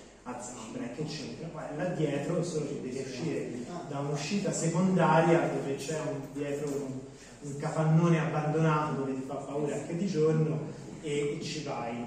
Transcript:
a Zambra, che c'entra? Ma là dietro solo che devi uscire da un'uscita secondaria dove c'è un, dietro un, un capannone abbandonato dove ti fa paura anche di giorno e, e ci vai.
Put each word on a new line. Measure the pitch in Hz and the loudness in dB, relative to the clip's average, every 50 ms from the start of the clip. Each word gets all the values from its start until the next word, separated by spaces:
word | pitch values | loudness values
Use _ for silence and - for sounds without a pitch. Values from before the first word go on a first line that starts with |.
| - - - - - | -18 -20 -20 -16 -12
a | 247 247 - - | -10 -10 -10 -10
Zambra, | - - 247 233 - - 262 - - | -12 -12 -12 -12 -10 -8 -8 -8 -6
che | - 156 156 | -6 -6 -6
c'entra? | - - - 120 117 - - 160 - - | -6 -6 -8 -8 -8 -10 -10 -10 -10 -8
Ma | 156 - - 147 | -8 -8 -8 -6
là | 156 180 180 156 | -4 -2 -2 0
dietro | 156 151 139 143 139 139 160 170 165 - | 0 0 0 0 0 -2 0 0 0 0
solo | - 160 151 - | 0 0 -2 -2
che | - 131 - 131 | -2 -4 -6 -6
devi | 127 127 135 | -6 -6 -6
uscire | 123 - - 160 165 147 - - - 123 120 123 - 175 175 170 - 151 | -6 -6 -6 -4 -2 -2 -2 -2 -4 -4 -6 -8 -8 -8 -8 -10 -8 -6
da | 143 139 | -6 -4
un'uscita | 143 147 151 147 - - 202 202 - 170 151 | -2 -2 -2 -2 -2 0 0 0 0 0 -2
secondaria | - 156 165 156 175 190 185 185 170 160 160 160 160 165 170 165 - - - | 0 0 2 2 4 4 4 6 6 6 6 6 6 8 8 6 6 6 4
dove | - 135 - 139 135 | 0 0 -2 -2 -2
c'è | 135 - - 156 151 | -4 -2 -4 -4 -2
un, | 151 151 139 135 135 - 127 | -2 -4 -4 -6 -8 -8 -6
dietro | 143 147 143 143 147 147 143 | -4 -4 -2 -2 -2 -2 -2
un, | 135 135 131 127 127 127 - - - - - - - - | -2 -4 -4 -4 -8 -8 -10 -12 -16 -18 -20 -20 -18 -12
un | 147 143 139 | -10 -8 -8
capannone | 143 156 156 - 160 160 156 160 165 175 170 160 156 | -4 -4 -2 0 2 4 6 6 6 8 6 6 4
abbandonato | 156 156 156 151 151 151 151 160 160 160 156 156 151 147 131 | 4 2 0 0 0 2 2 4 4 4 4 4 2 0 0
dove | 135 135 135 131 | -2 -2 -2 -2
ti | 131 - | -4 -4
fa | - 143 | -6 -8
paura | - - 139 143 151 151 - - | -8 -8 -4 -4 -2 -2 0 -2
anche | 147 - 165 170 | -2 -4 -4 -2
di | 170 202 | -2 0
giorno | 185 151 156 156 160 160 160 156 - - - - - - - - - - - | 0 4 4 6 6 6 6 4 4 2 -2 -4 -6 -8 -10 -12 -12 -12 -8
e, | - 151 147 147 147 143 156 160 | -6 -2 -2 0 0 0 -2 -4
e | |
ci | - - - 156 143 | -4 -6 -6 -6 -6
vai. | - - 120 117 117 120 117 - | -6 -6 -6 -4 -6 -6 -6 -6